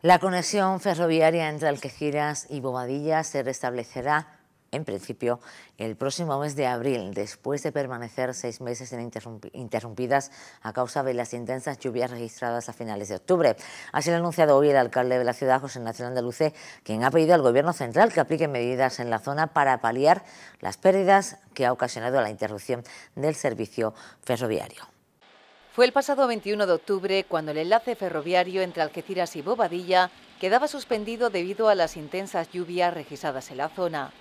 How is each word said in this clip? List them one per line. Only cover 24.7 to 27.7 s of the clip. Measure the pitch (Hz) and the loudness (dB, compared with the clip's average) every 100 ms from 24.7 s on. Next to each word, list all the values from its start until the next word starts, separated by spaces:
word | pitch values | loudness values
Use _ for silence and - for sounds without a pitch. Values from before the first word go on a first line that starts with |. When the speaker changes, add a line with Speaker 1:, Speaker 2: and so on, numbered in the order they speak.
| - - _ _ _ _ _ _ _ _ | -14 -20 _ _ _ _ _ _ _ _
Speaker 2:
Fue | - 254 | 2 4
el | |
pasado | 269 277 277 262 | 4 0 2 2
veintiuno | 226 196 208 196 | 0 -4 0 2
de | |
octubre | 165 - 196 190 190 | 2 2 -2 0 -2
cuando | 185 165 151 | 0 -4 -2
el | 151 | -4
enlace | 165 | 2